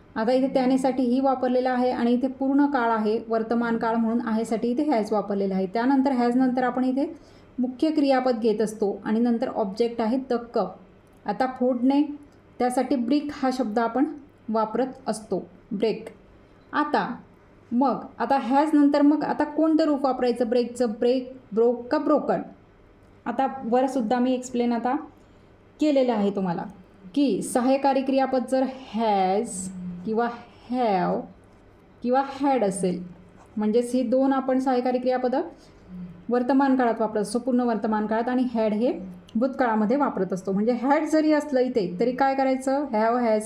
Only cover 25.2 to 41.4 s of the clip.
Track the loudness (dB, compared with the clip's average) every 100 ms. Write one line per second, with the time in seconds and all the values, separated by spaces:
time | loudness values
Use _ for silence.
25.2 | -20 -20 -20 -20 -14 -2 2 4 2 2
26.2 | 0 0 -2 -4 -6 -14 -20 -20 -6 0
27.2 | 2 0 0 0 2 2 2 0 0 0
28.2 | 0 0 0 0 -2 -6 -8 -2 0 2
29.2 | 2 0 -2 -8 -10 -10 -10 -8 -4 -2
30.2 | -2 -4 -16 -18 -6 -2 2 2 0 -2
31.2 | -6 -16 -20 -20 -20 -20 -20 -8 0 0
32.2 | 0 -2 0 2 2 0 -2 -2 -8 -16
33.2 | -20 -20 -10 -2 0 2 2 0 2 2
34.2 | 2 2 0 0 2 0 0 0 0 0
35.2 | 0 -2 -4 -10 -20 -20 -18 -16 -16 -12
36.2 | -2 0 2 4 4 4 2 0 -2 -2
37.2 | -2 -2 0 0 0 0 -2 -2 0 -2
38.2 | 0 -2 0 0 0 0 0 -2 -8 -16
39.2 | -6 -2 -2 0 0 0 0 0 0 -2
40.2 | -4 -4 -4 -2 0 0 2 0 2 2
41.2 | 4 2